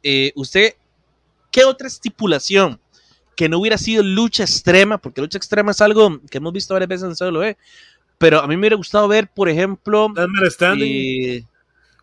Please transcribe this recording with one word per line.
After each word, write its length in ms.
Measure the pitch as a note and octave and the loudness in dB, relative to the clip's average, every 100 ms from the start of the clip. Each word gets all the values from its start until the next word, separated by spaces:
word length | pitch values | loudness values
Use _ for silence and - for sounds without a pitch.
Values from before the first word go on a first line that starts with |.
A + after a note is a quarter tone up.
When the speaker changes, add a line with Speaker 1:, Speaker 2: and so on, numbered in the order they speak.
Speaker 1:
Eh, 300 | D3 C3+ C#3 | 0 0 -2
¿usted 400 | C#3+ C3+ F#3 G#3+ - _ _ _ _ _ _ _ | -4 -4 0 0 -2 _ _ _ _ _ _ _
qué 140 | - | 4
otra 220 | C4 C4 C4 | 4 2 -12
estipulación 920 | - A3 - G#3 C#3+ - G3 F3+ A2+ _ _ _ _ _ - | -12 -12 -6 -2 -2 0 2 2 -2 _ _ _ _ _ -4
que 120 | D#3+ | -2
no 100 | E3+ | 0
hubiera 200 | A3 G#3+ | -2 -2
sido 240 | - A3 | -2 -2
lucha 400 | G3+ F#3+ A3+ - | 0 0 -2 -2
extrema? 560 | F#3+ - - F3+ G3 G#3+ | -4 -2 2 4 4 -2
Porque 220 | C3+ - | -8 -10
lucha 180 | D3+ G3 | -8 -8
extrema 320 | - G#3 G#3 | -4 -2 -2
es 100 | G3 | 2
algo 400 | G#3 G#3+ G#3+ D3 D3 | 2 6 4 2 -10
que 80 | C#3 | -10
hemos 140 | D#3+ | -8
visto 220 | F#3 - | -8 -4
varias 140 | F#3+ F#3 | -4 -2
veces 160 | F#3 F#3 | -6 -8
en 80 | E3 | -6
C 80 | |
W, 320 | F3+ D#3+ G#3 G3+ _ - - _ _ _ | -4 -2 -4 -6 _ -20 -20 _ _ _
pero 220 | E3 D3+ | 4 4
a 60 | C#3+ | 2
mí 100 | E3 | 0
me 40 | |
hubiera 140 | G#3 G#3+ | 0 0
gustado 300 | E3+ G#3 G#3 | 0 0 2
ver, 200 | G#3+ G#3 | 2 0
por 200 | - F#3 | -2 -2
ejemplo, 600 | D#3 F#3+ F#3+ - G#3+ G#3+ | 0 -2 -4 -2 0 0
Speaker 2:
Last 140 | G#3 F3+ | -2 -2
Man 220 | G3 F#3 | 0 0
Standing. 800 | - F3 F#3+ C#3 C3+ C3 B2+ B2+ | 0 0 0 -2 -2 -4 -4 -6
Speaker 1:
eh, 140 | A#2+ A#2 _ _ _ _ _ | -8 -12 _ _ _ _ _